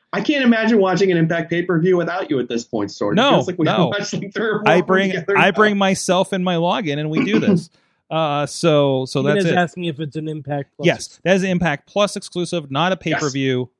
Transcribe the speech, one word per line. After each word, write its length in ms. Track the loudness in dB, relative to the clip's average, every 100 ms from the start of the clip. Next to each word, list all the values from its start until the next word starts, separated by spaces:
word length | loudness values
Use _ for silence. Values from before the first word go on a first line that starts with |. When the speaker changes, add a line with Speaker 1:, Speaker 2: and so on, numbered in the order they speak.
| _
Speaker 1:
I 80 | -4
can't 240 | -2 2
imagine 340 | 2 2 4 4
watching 320 | 4 2 2
an 60 | 2
Impact 320 | 2 -2 -2
pay-per-view 480 | -2 0 0 2 2
without 320 | 0 -4 -2
you 100 | -2
at 120 | -2
this 140 | -6
point, 260 | -4 -4 -4
Sorg. 220 | -4 0
It 20 |
Speaker 2:
No, 160 | 2 4
Speaker 1:
feels 160 | 2 0
like 120 | -2
we 60 |
Speaker 2:
no. 220 | 0 2 0
Speaker 1:
watched, 260 | -2 -4
like, 220 | -8 -6
three 100 | -4 -2
or 120 | 0
four 100 | 2
Speaker 2:
I 60 |
Speaker 1:
of 40 | 2
them 60 | 2
Speaker 2:
bring, 240 | 2 0
Speaker 1:
together 260 | -2 0 2
Speaker 2:
I 80 | 4
Speaker 1:
now. 60 |
Speaker 2:
bring 260 | 4 2 4
myself 560 | 2 0 0 0 0
and 100 | -2
my 120 | -2 0
login, 420 | 0 -2 -2 -4
and 100 | -2
we 140 | -2
do 160 | 0 2
this. 300 | 2 0 -2
Speaker 1:
<laughs> 60 | _ _ _ -6
Speaker 2:
Uh, 340 | -4 -2 -2
so, 600 | -4 0 2 4 4 0 -2
so 140 | -2
Speaker 3:
Ian 60 | 0
Speaker 2:
that's 120 | 2 2
Speaker 3:
is 40 |
Speaker 2:
it. 40 | 2
Speaker 3:
asking 280 | 0 -4
if 140 | -8 -6
it's 160 | -8
an 140 | -8 -8
Impact 480 | -8 -6 -8 -8 -2
Plus 100 | 0
Speaker 2:
Yes, 340 | 0 -6 -6
that 100 | 0 0
is 60 |
an 60 | 0
Impact 400 | -2 -2 -4 _
Plus 260 | -2 -2 -4
exclusive, 540 | -10 -8 -6 -6 -4
not 220 | -2 -2
a 60 | -2
Speaker 1:
Yes. 120 | -4 -2
Speaker 2:
pay-per-view. 520 | -2 -2 0 -2 -4